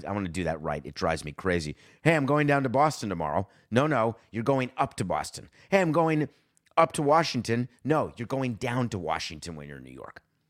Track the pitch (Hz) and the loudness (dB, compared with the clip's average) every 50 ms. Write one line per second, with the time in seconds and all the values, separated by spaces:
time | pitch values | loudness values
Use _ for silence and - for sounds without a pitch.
0 | 90 80 101 104 98 87 78 92 87 80 82 78 78 78 73 73 73 - 71 - | -4 -4 -4 -4 -4 -4 -4 -4 -2 -2 -4 -4 -4 -4 -4 -4 -6 -10 -6 -2
1 | 95 82 80 76 - 76 71 - - 95 87 87 76 73 71 - - - - _ | 0 0 0 0 -4 -8 -10 -4 -2 0 0 0 0 -4 -8 -10 -14 -20 -10 _
2 | - - 165 156 135 127 147 151 147 143 143 139 131 127 113 135 151 156 - - | 2 2 2 4 2 2 2 2 4 4 2 2 2 2 2 4 4 2 2 -2
3 | 123 104 92 85 80 73 76 90 101 - _ _ _ - 110 120 143 156 147 117 | -6 -6 -4 -4 -4 -2 -2 -2 -4 -4 _ _ _ -2 0 2 2 2 2 2
4 | 110 117 113 - _ _ - 113 110 135 139 131 127 127 - - 139 131 - - | 2 0 -2 -4 _ _ -8 -4 0 0 2 2 0 -2 -2 -2 -4 -2 -2 -4
5 | 110 87 80 76 - - - - - - _ - - - 196 196 185 160 147 170 | -4 -2 -2 -2 -4 -6 -10 -14 -16 -18 _ -20 -4 0 2 2 4 4 4 4
6 | 165 160 160 151 147 - _ _ _ _ _ _ _ _ _ - 165 165 - - | 4 4 2 2 0 -2 _ _ _ _ _ _ _ _ _ 2 2 2 2 2
7 | 147 143 151 165 165 - - 123 104 - 117 120 123 - _ _ - 131 156 151 | 4 6 6 6 4 2 0 -2 -2 0 0 -2 -2 -4 _ _ -2 0 2 2
8 | 113 82 - - 120 101 135 135 135 123 113 92 131 120 120 131 123 110 110 92 | 0 -2 -6 -10 -8 -4 -4 -2 -2 -2 -4 -4 -4 -4 -2 -2 -2 -2 -4 -4
9 | 82 78 78 80 - - 82 76 - 87 82 76 71 71 71 67 64 64 65 65 | -4 -4 -4 -4 -4 -8 -10 -12 -12 -12 -12 -12 -12 -14 -14 -14 -16 -16 -16 -16
10 | 50 - - - - _ _ _ _ _ | -16 -18 -18 -20 -20 _ _ _ _ _